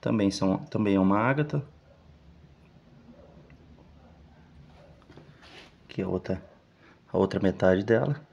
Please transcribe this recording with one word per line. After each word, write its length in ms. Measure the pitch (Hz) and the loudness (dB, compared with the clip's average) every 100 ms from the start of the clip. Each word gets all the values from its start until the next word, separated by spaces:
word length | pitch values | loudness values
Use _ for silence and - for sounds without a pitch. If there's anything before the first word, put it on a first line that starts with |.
Também 300 | - 117 98 | 0 0 0
são, 260 | 98 98 95 | 0 -2 -2
também 380 | - 110 107 | -4 -4 0
é 40 | 98 | 2
uma 200 | 95 101 | 4 2
ágata. 440 | 117 139 147 147 - - _ - - - - - - - - - - - - - - - - - - - - - - - - - - - - - - - - - - - - - - - | 2 0 -2 -4 -8 -18 _ -20 -20 -20 -20 -20 -20 -20 -20 -20 -20 -20 -20 -20 -20 -20 -20 -20 -20 -20 -20 -20 -20 -20 -20 -20 -20 -20 -20 -20 -20 -20 -20 -20 -20 -20 -20 -20 -20 -20
Aqui 160 | - - | -12 -6
a 80 | 95 | -2
outra, 340 | 92 - 92 - - _ _ - - _ | -4 -2 -8 -8 -20 _ _ -20 -20 _
a 60 | 92 | 0
outra 200 | 95 95 | 2 2
metade 440 | 95 90 95 92 | -2 2 4 4
dela. 420 | 104 113 135 143 - | 2 0 0 -4 -8